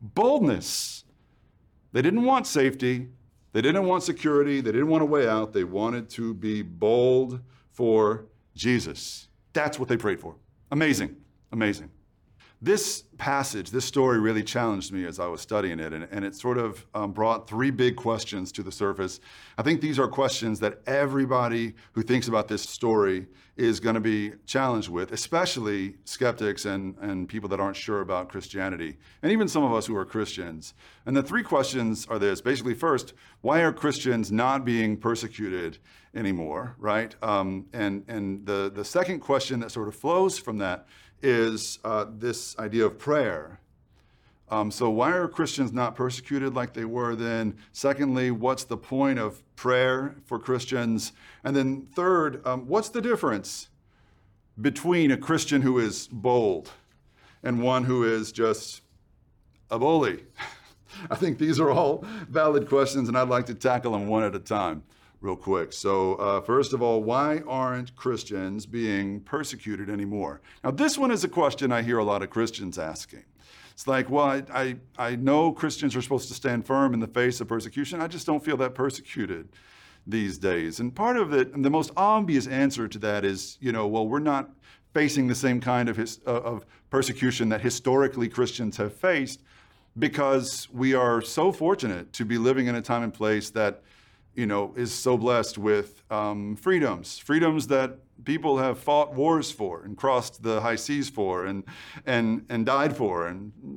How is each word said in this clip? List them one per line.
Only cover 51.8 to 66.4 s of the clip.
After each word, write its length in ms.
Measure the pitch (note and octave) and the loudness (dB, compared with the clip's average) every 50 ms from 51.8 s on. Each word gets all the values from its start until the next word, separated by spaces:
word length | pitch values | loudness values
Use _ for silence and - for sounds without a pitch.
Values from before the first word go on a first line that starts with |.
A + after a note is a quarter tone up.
| - - - | -8 -8 -4
third, 500 | - F3 F#3 F#3 F3 D#3 D3 B2+ B2+ - | 0 2 4 4 4 2 0 -2 -4 -4
um, 220 | B2+ B2+ B2+ B2 | -4 -4 -4 -2
what's 220 | B2+ D#3+ G#3+ A3 - | -2 0 0 0 -2
the 120 | - A#3+ | -4 -2
difference 680 | G#3 A#3+ A#3 - - C#3+ A2+ G2+ F#2+ - - - - - _ _ _ _ _ _ _ _ _ _ _ _ _ _ _ _ _ - | 0 0 0 0 0 0 0 -2 -4 -8 -10 -12 -14 -16 _ _ _ _ _ _ _ _ _ _ _ _ _ _ _ _ _ -2
between 520 | G#2+ C#3+ C3+ - - E3+ F3+ F3 D#3+ C#3+ C3 | -2 0 0 0 2 2 4 6 6 4 4
a 40 | |
Christian 460 | A#2 - - D#3+ D3+ - - D3 C#3 C3 | 2 2 0 0 0 2 2 2 4 4
who 160 | C3 C3 B2 | 4 4 4
is 300 | A2+ G#2 F#2+ - - - | 2 2 0 -4 -10 -12
bold 600 | B2+ A#2 G2 B2 B2 B2 A2+ G2+ F#2 D#2+ D2 - - - _ _ _ _ _ _ _ _ _ - _ _ - | -8 -2 2 2 4 4 4 4 2 0 -4 -10 -18 -20 _ _ _ _ _ _ _ _ _ -20 _ _ -4
and 180 | B2+ B2 A#2 A#2+ | -2 0 2 2
one 220 | B2+ B2+ B2+ B2 | 2 2 2 2
who 180 | B2+ B2+ B2+ A#2+ | 2 2 2 4
is 300 | A2+ A2+ A2 A2 G#2+ - | 2 2 0 -2 -4 -2
just 500 | - A2+ A2+ G#2+ - - - - - _ _ _ _ _ _ _ _ _ _ _ _ _ _ _ _ _ - | 0 2 2 2 0 -4 -12 -14 -16 _ _ _ _ _ _ _ _ _ _ _ _ _ _ _ _ _ -6
a 80 | A2+ A#2 | -2 0
bully? 460 | A#2+ D3 E3 E3 C#3 G#2+ F2 - - - _ - - - - - - | 2 4 4 4 4 2 0 -4 -8 -16 _ -16 -14 -14 -16 -18 -20
<laughs> 460 | - - _ _ - - - F#3 E3 | -20 -20 _ _ -20 -18 -14 -10 -8
I 40 | - | -4
think 240 | - F3+ E3+ B2+ - | -2 0 0 0 0
these 220 | D3+ D#3 D#3 B2+ | 0 0 2 2
are 100 | D#3+ C#3+ | 4 4
all 340 | C3 D#3+ E3+ C#3 C#3+ - E3+ G#3 A3+ G#3+ F3 - | 4 4 4 2 2 -2 -4 -10 -12 -12 -10 -4
valid 400 | - D#3+ D#3 D#3 D3 C#3+ A2 - | 0 2 4 4 4 2 2 2
questions, 400 | C#3 C#3 C#3 C3+ C3+ C#3 B2 A2+ | 2 2 4 2 0 0 -2 0
and 80 | A#2+ | 2
I'd 120 | B2+ B2+ B2 | 0 2 2
like 180 | B2 B2 B2 | 2 0 0
to 80 | B2 A#2 | -2 -4
tackle 380 | - - B2+ C#3 D3+ B2 A#2+ A2 | -2 0 2 2 2 0 -2 -2
them 160 | G2+ G2+ G2+ | -2 -2 0
one 160 | G#2+ A2 A2 | 0 2 2
at 100 | G2+ F#2+ | 0 -2
a 60 | G2 | -4
time 420 | - - A2 G#2 F#2+ F2 D#2 D2+ C#2 _ _ _ _ _ _ - | -6 -4 -2 -2 -2 -2 -4 -6 -10 _ _ _ _ _ _ -10
real 160 | - G2 F2+ | -6 -6 -6
quick. 360 | - - F#2+ F#2+ F#2 D#2+ - - | -4 -2 0 0 0 0 -4 -6
So, 420 | - - G2 G2 G2 F#2+ F#2 F#2+ | -4 -2 0 2 2 2 2 0
uh, 240 | - G2+ G2+ G2+ G2 | 0 0 0 0 0